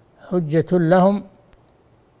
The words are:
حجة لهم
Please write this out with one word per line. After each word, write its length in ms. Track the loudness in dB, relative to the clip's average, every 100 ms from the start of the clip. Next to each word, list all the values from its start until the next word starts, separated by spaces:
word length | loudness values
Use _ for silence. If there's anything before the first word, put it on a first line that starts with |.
| _ _ -8
حجة 480 | -6 -2 -2 0 0
لهم 460 | 2 2 2 0 -8 _ _ _ _ _ _ _ _ _